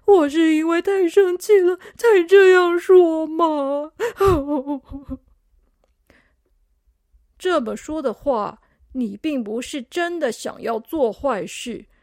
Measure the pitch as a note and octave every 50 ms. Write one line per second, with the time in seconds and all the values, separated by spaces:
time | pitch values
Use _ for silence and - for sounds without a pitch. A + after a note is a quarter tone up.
0 | - - G4+ F4+ D4+ C#4+ C#4 E4 E4 D#4+ D#4 D4+ D#4+ E4 E4+ E4+ F4 G4 G4 G4
1 | F#4 E4 - G4+ G4 F4+ F4+ F4+ - - G#4+ G4 F4+ F4 F#4 F4 - - _ -
2 | - A#4 G#4+ F#4+ E4+ E4+ F#4+ G4+ F#4+ F#4 F#4 F4+ F4+ F4 F4 F4 - - F#4 F#4
3 | F4 E4 D#4+ D#4+ D#4+ D4+ D#4 D#4+ E4+ D#4+ D4+ D4 C#4 C4+ C#4+ C#4+ D4 D#4 _ -
4 | G#4+ A#4+ - - G4 G4 F4+ D4+ C#4 C#4+ D4 C#4 C4+ C#4+ D4 C4 _ - C#4 C#4
5 | C#4 - C4 - _ _ _ _ _ _ _ _ _ _ _ _ _ _ _ _
6 | _ _ _ _ _ _ _ _ _ _ _ _ _ _ _ _ _ _ _ _
7 | _ _ _ _ _ _ _ _ - F#4 F4 D4+ A#3+ G#3+ G#3 G#3+ - - D#4 D#4+
8 | C#4 B3 G#3 _ - C#4+ B3+ A3 G3+ - A3 _ _ _ _ _ _ _ - C4
9 | A#3+ G3+ G3+ G#3 - D#4 D4+ C4 A3+ G3+ G#3+ A#3+ B3 - - C#4+ A#3 _ - F4
10 | E4+ F4 F4 E4+ D#4 A#3+ A3+ - - - - - - A3 A#3 A3 A#3 - E4 D#4+
11 | C4 A3 G3 - - C#4 A#3+ F#3+ E3 F#3 - - - A#3+ A3 - - _ _ _